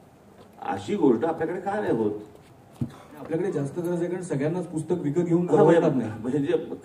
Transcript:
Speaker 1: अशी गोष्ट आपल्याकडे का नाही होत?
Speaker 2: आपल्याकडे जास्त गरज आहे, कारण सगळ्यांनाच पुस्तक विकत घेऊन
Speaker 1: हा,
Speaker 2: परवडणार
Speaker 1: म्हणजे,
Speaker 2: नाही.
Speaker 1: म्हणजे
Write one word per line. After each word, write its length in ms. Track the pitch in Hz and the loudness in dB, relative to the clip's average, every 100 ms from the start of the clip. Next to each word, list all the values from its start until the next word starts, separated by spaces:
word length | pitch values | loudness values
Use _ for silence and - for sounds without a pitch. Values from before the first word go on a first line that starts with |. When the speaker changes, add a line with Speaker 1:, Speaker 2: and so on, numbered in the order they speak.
| - - - - - - | -20 -20 -20 -20 -20 -12
Speaker 1:
अशी 340 | - 113 98 202 | -8 -6 -4 2
गोष्ट 300 | 143 113 - | 4 4 2
आपल्याकडे 340 | - 160 185 | 0 -4 -4
का 220 | 196 208 | -4 -2
नाही 120 | 196 | 0
होत? 180 | 120 104 104 - - - - - - - - - 151 | 0 0 -4 -10 -20 -20 -20 -20 -10 -10 -10 -20 -16
Speaker 2:
आपल्याकडे 320 | 135 165 190 | -6 -4 -2
जास्त 280 | 165 143 180 | -2 -4 -4
गरज 220 | 175 175 | -4 -2
आहे, 40 | 175 | -2
कारण 160 | 185 | -4
सगळ्यांनाच 460 | 180 139 151 180 170 | -4 -4 -2 -2 -4
पुस्तक 280 | 151 - 180 | -6 -2 -2
विकत 180 | 143 156 | 0 -2
घेऊन 300 | 170 170 170 | 2 2 4
Speaker 1:
हा, 60 | 151 | 6
Speaker 2:
परवडणार 340 | 156 170 160 | 8 6 4
Speaker 1:
म्हणजे, 80 | 131 | 2
Speaker 2:
नाही. 240 | 110 107 | -2 -6
Speaker 1:
म्हणजे 540 | 120 143 143 170 - - | -4 -2 0 -2 -4 -10